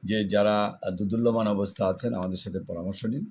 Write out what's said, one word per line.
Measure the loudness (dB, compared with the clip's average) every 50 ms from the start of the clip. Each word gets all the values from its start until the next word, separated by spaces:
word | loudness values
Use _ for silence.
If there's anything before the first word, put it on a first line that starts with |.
| -4
যে | 0 0 0 2 2
যারা | 4 4 6 6 4 4 2 0 -2 -4 -4 -4
দোদুল্যমান | -2 -2 -2 -2 0 2 2 4 4 4 2
অবস্থা | 2 2 0 0 -2 -2 0 0
আছেন, | 0 0 0 -2 -4 -2
আমাদের | -2 -4 -4 -4
সাথে | -6 -6 -6 -8 -8
পরামর্শ | -8 -8 -8 -6 -6 -6 -6 -6 -4
নিন, | -4 -4 -4 -6 -8